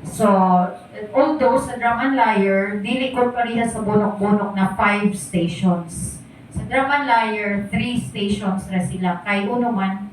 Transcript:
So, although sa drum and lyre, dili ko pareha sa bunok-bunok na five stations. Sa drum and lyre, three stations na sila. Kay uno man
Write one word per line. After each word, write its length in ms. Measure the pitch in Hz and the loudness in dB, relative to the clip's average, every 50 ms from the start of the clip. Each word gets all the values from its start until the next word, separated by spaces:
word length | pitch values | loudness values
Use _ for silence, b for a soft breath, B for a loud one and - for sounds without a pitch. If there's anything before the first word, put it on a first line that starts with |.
| - | -12
So, 240 | - - - 208 202 196 190 185 185 180 180 180 - - - - - - - 214 - - | -12 -2 2 4 4 6 4 4 4 4 4 2 0 -4 -12 -18 -18 -14 -14 -12 -2 2
although 400 | 262 294 311 311 294 262 262 262 262 - | 2 2 4 2 2 2 2 2 2 0
sa 160 | - - 240 | -2 -6 -2
drum 320 | 240 240 240 233 254 269 | 0 0 0 2 0 0
and 40 | 269 262 | 2 2
lyre, 640 | 240 226 214 196 196 196 196 196 196 202 208 208 202 | 2 4 4 2 2 4 2 2 0 0 -4 -4 -2
dili 320 | 233 254 262 262 254 254 | -2 -2 -2 -2 -2 0
ko 160 | 254 247 240 | 0 0 0
pareha 400 | - 240 240 226 233 226 226 226 | 2 -2 -2 0 0 -2 -2 -2
sa 80 | - 214 | -2 -4
bunok-bunok 720 | 202 196 208 208 208 196 - - 196 208 208 208 202 - | -2 2 2 2 2 2 -2 -2 2 2 2 2 2 -2
na 240 | - 196 190 185 - | 0 0 0 0 0
five 400 | - - 208 202 208 208 202 - | 0 0 2 2 2 0 0 -2
stations. 1040 | - - - - 180 170 170 - - - 185 175 175 170 165 - - - - - - - B B B B B | -2 -8 -4 -2 -2 -2 -2 -2 0 0 0 0 0 -4 -8 -10 -8 -8 -8 -10 -12 -18 B B B B B
Sa 120 | B - - | B -10 -8
drum 240 | - 247 262 269 269 | -2 0 0 2 2
and 160 | 285 285 277 | 0 0 2
lyre, 640 | 262 233 233 226 220 214 214 208 208 202 196 202 - | 4 2 2 4 2 -2 -2 -2 -2 -2 -2 -4 -2
three 320 | - 220 226 247 247 240 - | -2 -2 -2 0 -2 -4 -4
stations 640 | - - 196 202 202 202 202 208 190 185 - - | -4 -6 -4 -2 0 0 0 0 -2 -2 -2 -4
na 160 | 185 190 185 180 | -2 -2 -2 -2
sila. 400 | 185 185 180 185 180 175 - - | -2 -2 -2 -2 -2 -2 -2 -2
Kay 240 | 202 202 202 202 | -2 -2 -2 0
uno 240 | 226 240 247 240 240 | 0 0 0 0 0
man 400 | 196 190 190 190 196 202 - - | 0 0 0 -2 -2 -4 -8 -10